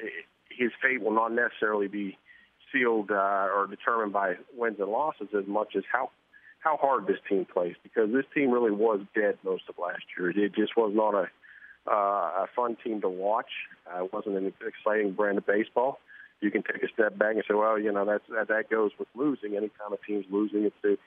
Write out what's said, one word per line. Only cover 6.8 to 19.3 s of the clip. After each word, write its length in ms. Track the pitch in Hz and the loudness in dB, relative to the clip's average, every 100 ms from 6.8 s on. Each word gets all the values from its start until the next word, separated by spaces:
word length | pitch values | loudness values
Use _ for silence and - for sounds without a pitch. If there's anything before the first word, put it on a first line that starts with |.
| 139 127 98 | 2 0 0
this 100 | 95 - | -4 0
team 180 | 98 90 | -2 -2
plays, 240 | - 98 - | -2 -2 -6
because 280 | - - 107 | -6 0 2
this 120 | 127 135 | 0 -2
team 160 | 151 139 | 0 2
really 200 | 123 120 | 2 2
was 300 | 104 113 104 98 | 2 2 2 -2
dead 240 | - 104 95 | 0 0 0
most 200 | 95 92 - | -4 -4 -6
of 80 | 87 | -8
last 260 | 87 - - - | -6 -8 -12 -4
year. 120 | 90 | -2
It 240 | 90 101 | 0 0
just 240 | 95 107 - | 2 0 2
was 160 | 110 104 | 2 2
not 180 | 107 101 | 2 2
a, 120 | 90 - - - - - - | 0 -6 -20 -20 -20 -14 -2
uh, 520 | 110 101 101 85 87 | 2 4 2 0 0
a 40 | 92 - | -2 0
fun 220 | 123 113 | -2 -2
team 200 | 123 107 | -4 -2
to 80 | 98 | -2
watch. 400 | 92 98 110 139 - - - - | -2 0 0 -2 -10 -12 -16 -12
Uh, 140 | 90 92 | -6 -4
it 80 | |
wasn't 240 | 104 107 98 | -4 -4 -2
an 160 | 95 - 113 | -2 -6 -10
exciting 460 | - - 107 104 | -4 0 2 0
brand 240 | 95 104 98 | 2 0 0
of 80 | - | 2
baseball. 540 | 101 110 - 127 139 _ - - _ | 0 2 0 0 -2 _ -20 -20 _
You 100 | 104 | 0
can 140 | 101 | 0
take 180 | - 92 | -2 -4
a 60 | - | -4
step 300 | - 107 98 | 2 2 4
back 180 | 104 110 | 2 2
and 80 | - | 2
say, 60 | |
"Well, 240 | 104 110 110 | 2 4 2
you 140 | 107 | 2
know, 120 | 101 | 0
that's, 200 | 101 104 - | 2 0 -2
that, 180 | 113 104 | -4 0
that 220 | 107 107 | 0 0
goes 220 | 110 107 - | 2 2 0
with 100 | 101 113 | -12 -2
losing." 400 | 147 | 0